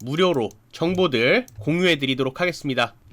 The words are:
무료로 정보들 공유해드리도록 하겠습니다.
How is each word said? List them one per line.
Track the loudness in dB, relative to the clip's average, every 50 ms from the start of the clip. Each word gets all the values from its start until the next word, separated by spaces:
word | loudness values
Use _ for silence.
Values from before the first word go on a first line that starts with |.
| -10
무료로 | -6 0 0 2 2 2 0 -2 -4 -6 -12 _ _ -6
정보들 | -4 -2 0 2 2 2 2 2 2 2 4 2 2 0 -4 -12 -8
공유해드리도록 | -4 -2 0 2 2 2 2 2 0 -2 -2 -2 -2 -4 -2 -2
하겠습니다. | -4 -4 -4 -4 -6 -4 0 0 -2 -2 -4 -12 _ -14